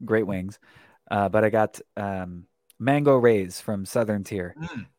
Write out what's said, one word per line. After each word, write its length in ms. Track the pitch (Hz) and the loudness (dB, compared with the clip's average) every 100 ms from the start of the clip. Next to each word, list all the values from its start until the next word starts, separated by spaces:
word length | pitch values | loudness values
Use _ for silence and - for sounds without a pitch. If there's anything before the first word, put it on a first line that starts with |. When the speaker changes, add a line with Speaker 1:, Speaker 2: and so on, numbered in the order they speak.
Speaker 1:
Great 220 | 113 110 98 | 0 0 0
wings. 320 | 95 92 - _ - _ _ - | -4 -8 -12 _ -20 _ _ -4
Uh, 180 | 104 98 | 0 2
but 140 | 107 | 4
I 80 | 107 | 4
got, 280 | 110 107 - - - | 4 0 -2 -16 -8
um, 520 | 101 95 90 87 85 _ _ - | -6 -6 -8 -12 -18 _ _ -6
mango 360 | 117 143 147 135 | 0 2 4 6
rays 460 | 120 110 90 95 | 6 4 2 -6
from 240 | - 101 95 | -8 -6 -4
Southern 380 | 123 110 104 | -2 -2 -2
Tier. 320 | 95 101 87 147 | -4 -8 -8 -10
Speaker 2:
Mm. 280 | 165 147 95 | -12 -12 -16